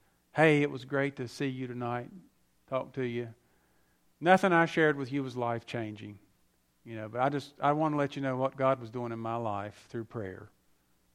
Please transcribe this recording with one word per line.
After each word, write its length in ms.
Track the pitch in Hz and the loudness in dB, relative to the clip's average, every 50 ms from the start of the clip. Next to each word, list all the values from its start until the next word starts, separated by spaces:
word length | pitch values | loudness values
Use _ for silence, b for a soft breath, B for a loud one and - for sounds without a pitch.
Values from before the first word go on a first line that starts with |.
| _ _ _ _ _ _ _ | _ _ _ _ _ _ _
"Hey, 280 | - 156 160 151 147 | 4 6 6 6 6
it 80 | 147 147 | 4 0
was 140 | 139 131 120 | -2 -6 -10
great 320 | 131 143 135 139 143 139 - | -4 -2 0 0 0 -2 -6
to 100 | 131 117 | -10 -10
see 180 | - - 143 139 | -6 -6 -4 -4
you 200 | 131 127 131 123 | -4 -4 -8 -8
tonight, 420 | 123 123 123 120 120 120 120 - - 185 - - _ _ _ _ _ _ _ _ | -6 -6 -4 -4 -4 -4 -6 -10 -14 -20 -20 -20 _ _ _ _ _ _ _ _
talk 220 | 135 131 135 139 - | -4 -4 -4 -4 -4
to 100 | 139 127 | -4 -4
you. 300 | 123 117 120 120 113 113 - _ _ _ _ _ _ _ _ _ _ _ _ _ _ _ _ | -2 -2 -4 -6 -6 -10 -16 _ _ _ _ _ _ _ _ _ _ _ _ _ _ _ _
Nothing 320 | 147 170 190 185 - 196 | 4 6 6 6 6 6
I 140 | 175 170 170 | 6 6 6
shared 320 | 156 - 170 160 151 147 139 | 4 4 4 4 4 4 2
with 120 | 139 120 | -2 -4
you 140 | 135 143 135 | -4 -4 -4
was 140 | 131 117 123 | -4 -4 -4
life-changing, 840 | 120 117 117 117 - - - 120 113 107 107 107 107 107 104 101 - _ _ _ _ _ _ _ _ _ _ _ _ | -2 -2 -2 -2 -4 -6 -6 -6 -6 -6 -8 -10 -12 -14 -16 -18 -20 _ _ _ _ _ _ _ _ _ _ _ _
you 120 | - 113 110 | -12 -10 -10
know, 100 | 110 107 | -10 -8
but 140 | 110 120 | -2 0
I 80 | 127 139 | 0 0
just, 240 | 143 143 131 - - - | 0 -2 -6 -8 -10 0
I 100 | - 143 | 2 2
want 220 | 147 151 160 156 151 | 4 4 2 2 2
to 40 | 147 | 0
let 200 | 143 139 - 143 | 0 -2 -2 -4
you 40 | |
know 140 | 139 135 131 | -4 -2 -2
what 220 | 127 131 135 - 139 | 0 0 -2 0 2
God 240 | 135 131 135 123 | 2 2 2 2
was 80 | 120 110 | -2 -8
doing 240 | 113 127 120 117 117 | -8 -8 -6 -6 -6
in 60 | 113 | -6
my 180 | 113 113 113 117 | -6 -4 -4 -4
life 480 | 117 110 101 101 101 104 - - - - | -2 -4 -4 -4 -6 -8 -12 -14 -20 -12
through 180 | - 120 113 | -10 -10 -10
prayer." 440 | - - 120 104 95 92 98 107 107 _ _ _ _ _ _ _ _ _ _ _ _ _ | -8 -8 -8 -8 -8 -10 -12 -14 -18 _ _ _ _ _ _ _ _ _ _ _ _ _